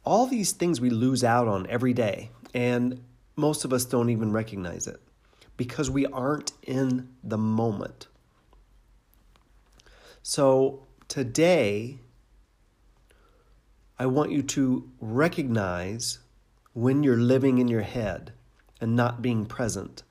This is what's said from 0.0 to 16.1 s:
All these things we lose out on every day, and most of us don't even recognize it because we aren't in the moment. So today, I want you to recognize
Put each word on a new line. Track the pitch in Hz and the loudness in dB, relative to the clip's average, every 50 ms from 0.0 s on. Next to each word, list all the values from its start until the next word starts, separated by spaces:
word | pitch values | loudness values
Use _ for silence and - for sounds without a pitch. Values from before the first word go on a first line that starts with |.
| _ | _
All | 131 175 214 262 | 2 2 2 4
these | 254 262 226 190 - - | 2 0 -2 -2 -2 -2
things | - 175 175 165 123 | 0 0 0 0 2
we | 123 123 | 0 0
lose | 117 113 123 131 135 117 123 | 2 2 2 2 2 2 2
out | 113 117 123 120 113 | 4 4 4 2 2
on | 101 95 92 | 0 -2 -4
every | 92 110 120 127 127 120 | -4 -4 0 0 0 2
day, | 120 117 104 - - 113 - - - - - - | 2 0 -2 -2 -6 -10 -16 -20 -20 -20 -8 -4
and | 123 123 123 123 120 123 123 127 123 - - - _ _ _ _ | -2 0 0 0 0 0 -2 -4 -6 -16 -20 -20 _ _ _ _
most | - 143 151 151 151 - | -2 0 0 0 -2 -2
of | 135 127 | -2 -2
us | 123 117 | -2 0
don't | - - 123 120 120 | 0 0 0 2 2
even | 120 107 113 107 | 0 0 0 0
recognize | 104 110 110 113 101 98 90 87 85 82 - | -2 -2 -4 -4 -8 -10 -8 -8 -8 -8 -10
it | - - - _ _ _ _ _ _ _ _ - - - | -10 -12 -16 _ _ _ _ _ _ _ _ -20 -20 -8
because | - 123 120 - - 151 131 | -8 -8 -6 -4 -4 -4 -2
we | 131 139 139 | 0 -2 -2
aren't | 135 - 131 123 135 151 143 - - - - - | -2 -2 -4 -2 -2 -2 -2 -6 -12 -14 -14 -10
in | - 131 131 135 131 127 127 127 - - _ - | -6 -2 0 0 0 0 -2 -4 -8 -18 _ -8
the | 110 113 | -6 -4
moment. | 110 110 110 110 113 117 117 104 95 - - - - - _ _ _ _ _ _ _ _ _ _ _ _ _ _ _ _ _ _ _ _ _ _ _ _ _ _ _ _ _ _ _ _ _ _ _ _ - - - - - - _ | -2 0 0 0 0 0 0 -2 -4 -8 -10 -12 -18 -20 _ _ _ _ _ _ _ _ _ _ _ _ _ _ _ _ _ _ _ _ _ _ _ _ _ _ _ _ _ _ _ _ _ _ _ _ -20 -20 -20 -20 -20 -20 _
So | _ - - - 143 135 131 131 135 135 135 - - _ _ _ - _ | _ -6 0 2 4 6 6 6 4 2 0 -6 -18 _ _ _ -16 _
today, | - 143 135 113 113 147 160 180 180 156 120 101 101 104 113 123 143 139 - _ _ _ _ _ _ _ _ _ _ _ _ _ _ _ _ _ _ _ _ _ _ _ _ _ _ _ _ _ _ _ _ _ _ _ _ _ _ | -6 -6 -6 -2 2 2 4 6 6 4 4 2 0 -2 -6 -8 -12 -16 -20 _ _ _ _ _ _ _ _ _ _ _ _ _ _ _ _ _ _ _ _ _ _ _ _ _ _ _ _ _ _ _ _ _ _ _ _ _ _
I | - 127 | -4 -2
want | 131 127 147 147 - | 0 2 0 0 0
you | - 147 135 | 0 -2 -2
to | - - 143 135 127 127 127 - - - - | -2 0 0 2 2 2 -2 -2 -10 -18 -12
recognize | 117 110 113 127 156 175 175 175 147 127 117 110 98 92 90 87 87 92 107 117 117 - | -10 -4 0 2 2 2 2 -2 -2 0 0 0 0 -2 -4 -4 -6 -6 -8 -6 -8 -8